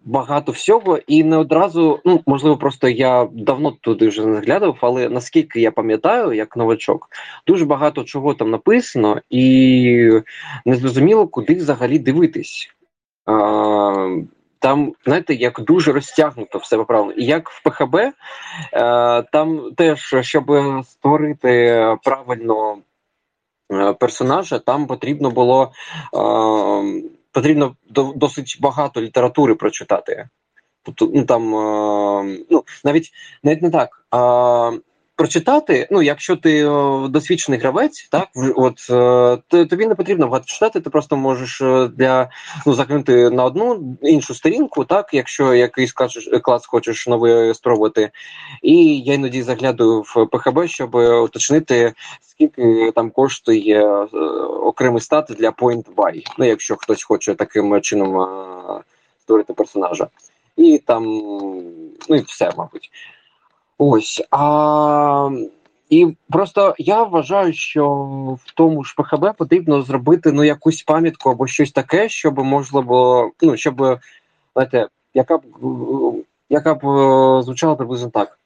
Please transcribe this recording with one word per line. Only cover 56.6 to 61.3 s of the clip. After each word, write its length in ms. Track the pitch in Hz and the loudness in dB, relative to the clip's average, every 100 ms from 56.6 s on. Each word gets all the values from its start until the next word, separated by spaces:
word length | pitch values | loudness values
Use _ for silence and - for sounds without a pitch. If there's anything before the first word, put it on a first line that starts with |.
| - 107 | -4 -6
хтось 280 | - 107 | -4 -4
хоче 320 | - 107 - 92 | -2 -4 -2 -4
таким 460 | 104 107 104 101 | -4 -2 0 0
чином, 400 | - 104 95 95 | 0 -2 -2 -2
е, 600 | 92 95 95 90 90 98 - _ _ _ | -4 -6 -16 -16 -14 -14 -14 _ _ _
створити 320 | - 110 - | 0 2 2
персонажа. 540 | - - 101 90 85 - _ _ _ _ - | -4 -4 -4 -4 -4 -8 _ _ _ _ 2
І 200 | 330 302 - | 4 4 2
там, 180 | 113 113 110 104 | -2 -2 -6 -8